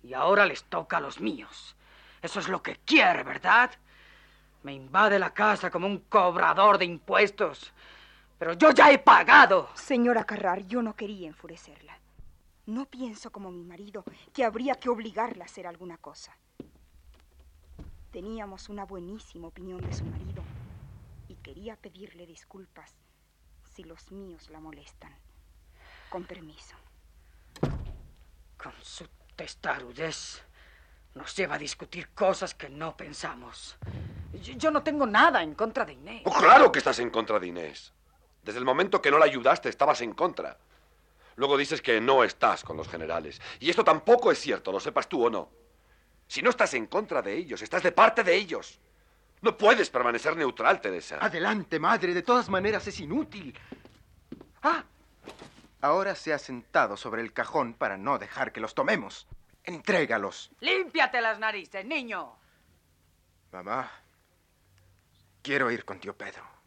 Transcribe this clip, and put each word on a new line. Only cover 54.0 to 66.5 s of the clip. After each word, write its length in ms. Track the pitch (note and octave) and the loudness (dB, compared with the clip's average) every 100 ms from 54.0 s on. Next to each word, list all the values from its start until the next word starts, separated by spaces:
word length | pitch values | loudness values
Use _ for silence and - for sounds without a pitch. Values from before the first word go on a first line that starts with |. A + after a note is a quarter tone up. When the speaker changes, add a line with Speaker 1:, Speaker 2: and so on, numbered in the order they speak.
| _ _ _ - - _ | _ _ _ -20 -20 _
Speaker 4:
Ah, 220 | D4 E4 - _ _ _ - - - - _ _ | -2 -2 -6 _ _ _ -20 -20 -20 -20 _ _
ahora 320 | C#3 F3 G3 F3+ | 0 0 0 -6
se 160 | - | -6
ha 40 | C#3+ | -6
sentado 580 | - B2 - E3 A#2 G2+ | -6 -14 -2 0 0 -4
sobre 260 | A#2+ A2+ | -8 -8
el 120 | A#2 | -8
cajón 400 | - A#2 D#3 A#2+ | -6 -4 -2 -4
para 240 | A2+ A#2 G2 | -4 -6 -4
no 220 | G#2+ B2+ | -4 -4
dejar 320 | G#2 - B2 | -6 -8 -8
que 80 | A#2+ | -6
los 140 | A2 - | -8 -4
tomemos. 520 | D3 G#3 G2+ - - - _ _ | -2 -2 -6 -16 -20 -20 _ _
Entrégalos. 880 | - E3+ E3+ F#3 C#3+ A2+ G2 - - _ | -14 -10 -2 0 0 -2 -4 -10 -20 _
Speaker 1:
Límpiate 640 | C#4 F#4+ E4+ D#4+ C4+ B3 | -4 -2 -2 -2 0 0
las 180 | A3+ G#3 | -4 -4
narices, 460 | A3 G#3 D#3+ G3 G3+ | -6 -6 -12 -14 -8
niño. 500 | D#4 A#3+ G3 C3+ A2+ _ _ _ _ _ _ _ _ _ _ _ | -8 -8 -10 -12 -18 _ _ _ _ _ _ _ _ _ _ _
Speaker 4:
Mamá, 380 | F#2 F2+ B2 C3 - _ _ _ _ _ _ _ _ _ _ _ _ _ _ | -16 -8 -8 -8 -16 _ _ _ _ _ _ _ _ _ _ _ _ _ _
quiero 300 | - C#3 B2+ | -4 0 0
ir 140 | A#2 - | -2 -8
con 140 | F#2+ | -12
tío 160 | G2 - | -12 -12
Pedro. 280 | G2 - - | -14 -16 -20